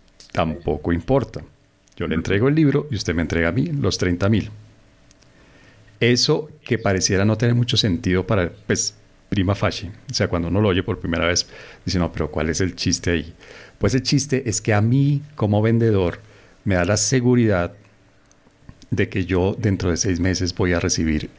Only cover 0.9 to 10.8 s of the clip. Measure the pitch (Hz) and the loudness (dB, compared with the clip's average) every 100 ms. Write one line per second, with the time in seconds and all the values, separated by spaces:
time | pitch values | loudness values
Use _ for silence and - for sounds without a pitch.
0.9 | 85 - 135 104 - - _ _ _ _ | -2 0 -2 -2 -10 -16 _ _ _ _
1.9 | - 82 80 78 95 131 156 147 143 147 | -8 -4 -2 0 0 2 4 4 2 -2
2.9 | 104 - 82 73 82 82 101 170 147 110 | -4 -2 -2 0 0 0 0 -2 0 -2
3.9 | - 92 87 98 107 - - - - _ | 0 0 0 2 0 -2 -10 -20 -20 _
4.9 | _ _ - _ _ - - - - - | _ _ -20 _ _ -20 -20 -20 -20 -20
5.9 | - 120 123 - 156 - - - 113 101 | -2 2 2 2 0 -2 -16 -4 -2 2
6.9 | 95 - 95 101 110 120 120 120 107 113 | 0 2 2 2 2 2 2 2 0 0
7.9 | 82 92 90 90 110 85 - - 110 - | 0 2 0 2 0 0 -4 -2 -2 -2
8.9 | - - _ _ 101 92 98 98 - 85 | -8 -20 _ _ -2 0 0 -2 -4 -10
9.9 | - - - 101 87 85 95 107 92 | -14 -10 -4 -2 -2 -2 0 2 2